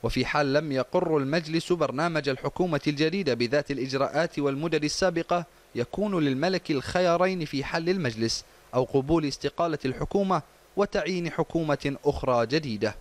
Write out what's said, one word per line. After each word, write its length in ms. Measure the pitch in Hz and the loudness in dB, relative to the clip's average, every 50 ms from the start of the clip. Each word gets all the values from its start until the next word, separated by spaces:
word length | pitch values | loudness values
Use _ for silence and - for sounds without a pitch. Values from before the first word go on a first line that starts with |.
| - | -2
وفي 240 | 113 - 127 123 | -2 -2 0 -2
حال 260 | - - 147 151 139 135 | 0 0 0 2 2 2
لم 200 | 147 160 156 139 | 0 0 0 -2
يقر 440 | 131 123 - - 180 180 170 156 | -2 -2 0 0 0 0 2 2
المجلس 560 | 147 139 135 147 175 160 147 160 165 - - 180 | 0 2 2 0 -2 -2 0 -2 -4 0 0 0
برنامج 560 | 170 156 139 123 135 160 170 165 156 139 139 | 0 0 -2 0 0 -2 0 0 0 0 0
الحكومة 520 | 135 127 - 147 - - 180 180 160 139 - | -2 -2 -4 -6 -2 0 0 0 0 0 0
الجديد 440 | 151 147 139 156 160 165 202 196 147 | 0 0 2 2 2 2 0 0 0
بذات 400 | 120 117 120 117 123 147 143 - | 2 2 2 2 2 0 0 0
الإجراءات 680 | 139 131 127 135 131 135 139 - - 147 170 165 - - | -4 -4 -4 -2 0 0 0 0 2 0 0 0 -2 0
والمدد 460 | 143 143 139 135 156 170 160 156 147 | 0 0 0 0 -2 0 0 0 0
السابقة، 600 | 147 - - 190 185 180 165 165 - 175 175 170 - - - - _ _ | 0 0 2 0 0 2 0 -2 0 0 -2 -2 -4 -14 -20 -20 _ _
يكون 500 | 113 120 - - - 202 214 196 175 156 | -4 -4 -4 -2 -2 -2 0 2 2 2
للملك 460 | 143 131 131 151 180 185 175 - - | 2 2 2 0 0 0 -2 -2 -2
الخيارين 760 | 156 135 - - - 180 185 175 170 170 180 190 190 180 160 | -2 -2 -2 0 0 2 4 4 4 4 4 2 2 -2 -6
في 200 | 147 - 139 139 | -4 -4 -4 -4
حل 240 | - - 170 165 170 | -2 -4 -2 0 0
المجلس 560 | 190 196 165 123 113 110 113 113 - - - - - - - - - | 0 0 0 -2 -2 0 -2 -2 -2 -4 -8 -12 -20 -20 -20 -4 -2
أو 100 | 127 127 | -2 -2
قبول 400 | - - 139 131 139 165 165 156 | 2 2 0 2 4 2 2 2
استقالة 540 | 143 135 - - 143 - - 170 170 156 143 - | 0 -4 -4 -6 -6 -2 0 0 0 0 -2 -2
الحكومة 580 | 139 127 - 151 - - 202 202 190 180 156 - - - - _ _ _ | -4 -4 -4 -6 -2 0 0 2 2 0 0 -2 -6 -20 -20 _ _ _
وتعيين 540 | - 202 196 - 202 156 160 185 180 170 165 | -2 -2 0 0 -2 -2 0 -2 -2 -4 -4
حكومة 680 | - - 160 - - 170 165 151 143 135 - 151 139 - - | -2 -2 -4 0 0 -2 2 2 0 0 0 -4 -4 0 0
أخرى 420 | 143 139 - - 131 123 120 117 | 0 0 0 0 2 2 2 2
جديدة. 480 | 113 131 160 156 127 107 104 107 107 104 - | 2 0 -2 -2 -2 -4 -2 -2 -2 -2 -4